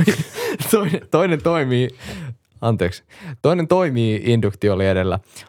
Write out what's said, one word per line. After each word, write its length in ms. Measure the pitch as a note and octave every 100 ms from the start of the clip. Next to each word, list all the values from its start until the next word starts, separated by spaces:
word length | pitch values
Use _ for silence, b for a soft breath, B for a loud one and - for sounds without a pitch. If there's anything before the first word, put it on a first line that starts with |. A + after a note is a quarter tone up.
| E3 F#3+ - -
<laughs> 340 | A#4+ D4 -
Toinen, 300 | A3 G3 F3 -
toinen 320 | D#3+ F#3 D#3+
toimii, 460 | E3+ E3+ C3 B2 B2+ B B G3 D3+ A#2 _ _
anteeksi, 420 | A#2 G#2+ F2 - - B F3 C3+
toinen 260 | - F3+ D#3+
toimii 540 | F3+ F3+ B2 A2+ G#2+
induktioliedellä, 920 | - A#2 G#2 F#2+ G#2 F#2 F#2+ F#2 F#2 F2+ B B